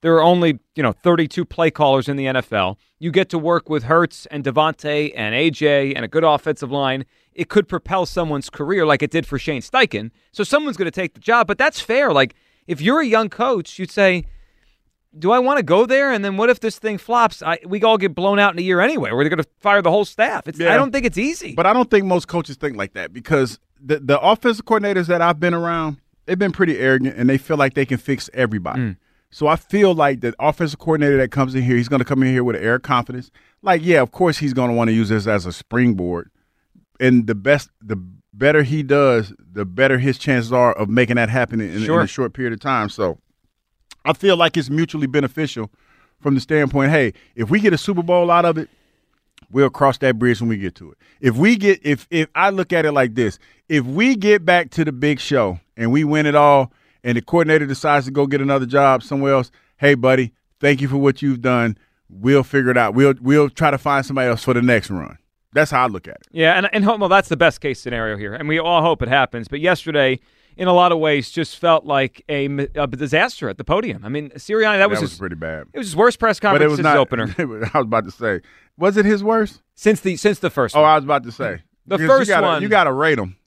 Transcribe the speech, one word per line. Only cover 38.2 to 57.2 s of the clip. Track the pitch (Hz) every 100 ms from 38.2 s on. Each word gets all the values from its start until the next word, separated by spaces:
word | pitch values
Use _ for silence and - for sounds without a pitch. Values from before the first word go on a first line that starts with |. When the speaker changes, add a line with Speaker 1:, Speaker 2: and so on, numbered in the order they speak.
| _
Speaker 2:
better | 101 135 151
he | 139 156
does, | 139 143 139 120 104 -
the | _ 95 98
better | 90 135 127
his | 135 123
chances | - 131 113
are | 123 123
of | - 104
making | 113 123 120
that | 113
happen | 123 120 113
in, | 104
in | 90
Speaker 1:
Sure. | 110 165
Speaker 2:
a | 110
short | - 123
period | - 123
of | 113
time. | 143 131 104
So | - 95 78 _ _ _ _ _ _ _ - -
I |
feel | 156 196 175
like | 170 -
it's | 127
mutually | 147 165 156 139
beneficial | 139 135 - 151 - 107 _ _ _ _ _
from | 147 135
the |
standpoint, | - 156 143 139 135
hey, | 156 123 - _ -
if | 110
we | 190
get | 208
a | 165
Super | - 185
Bowl | 170 180 175
out | 170 175
of | 160
it, | - _ _ _ _ _ _ _ _
we'll | 113 139
cross | - 139 127
that | 135 117
bridge | 123 113
when | 117
we | 110
get | 98 -
to | 80
it. | - _ _
If | 135 113
we | 190 233
get, | 196 190
if, | 147 143 -
if | 170 156 -
I | 190
look | 196 180
at | 175 160
it |
like | 147 127 113
this, | 113 - _ _ _
if | 156
we | 123 143 240 254
get | 202 208 165
back | 180 156
to | - 156
the |
big | 127 147 143
show | - 139 107 90 _ -
and | 117
we | 135 151
win | 151 151
it | 147
all, | 147 143 131 _ _ _
and | 120
the | 120